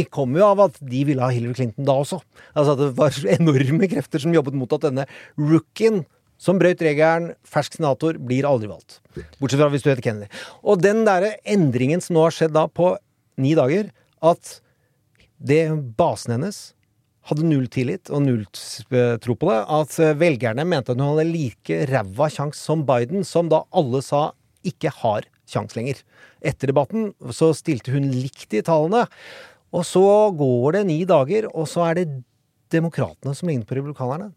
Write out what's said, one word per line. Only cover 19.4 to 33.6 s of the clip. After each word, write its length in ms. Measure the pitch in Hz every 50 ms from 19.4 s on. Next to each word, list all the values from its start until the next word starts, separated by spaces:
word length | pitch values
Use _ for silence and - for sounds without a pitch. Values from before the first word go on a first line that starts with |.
| 147 180
det, 80 | 220 220 202 - 156 151
at, 160 | 156 - - -
eh, 160 | 160 156 151
velgerne 480 | 143 170 175 147 107 127 113 110 127 151
mente 280 | 180 175 139 117 - 123
at 80 | 123
hun 80 | 139 143
hadde 180 | 147 156 156 170 170
like 480 | 165 151 117 - _ _ - 160 165 156 127
ræva 400 | 135 123 104 95 95 113 151 151
sjans 300 | - - 143 151 - - - -
som 160 | 156 160 147
Biden, 400 | 123 131 120 117 120 170 202 185
som 240 | - - 165 170 165
da 140 | 156 156 156 - -
alle 260 | 185 156 123 120 139 131
sa 240 | - 147 143 151 165 - _ _ _ _ _ -
ikke 320 | 190 - - - 156 - - -
har 240 | 117 104 107 - - _ _ _
sjans 280 | - - 104 104 104 -
lenger. 260 | 120 113 143 135 - - _ _ _ - - _ _
Etter 300 | - 151 - - - 156
debatten 400 | 135 147 139 - 202 226 220 202 - _ - 123 117
så 160 | - 160 160 151
stilte 340 | - - - 151 113 - -
hun 180 | 131 143 139 139 131
likt 400 | 127 131 135 - - - - 214
i 80 | 214 196
tallene, 420 | - 165 156 151 165 208 240 226 - _ - - - - - - - - _ _ _ -
og 100 | 175 170
så 220 | - - 180 190 196 202 208 214 214 185 147
går 400 | 147 131 123 120 120 147 165 202
det 80 | 208
ni 160 | 190 151 151 190
dager, 460 | 180 180 147 131 135 196 220 220 - -
og 140 | 160 160
så 240 | 147 - 175 170 165
er 80 | 165 180
det 100 | 180 156 139 131 123 _ _ _ _ _ _ _ _ _
demokratene 640 | - 165 160 165 - - 127 87 76 - - 135 139
som 160 | - - 175
ligner 160 | 156 123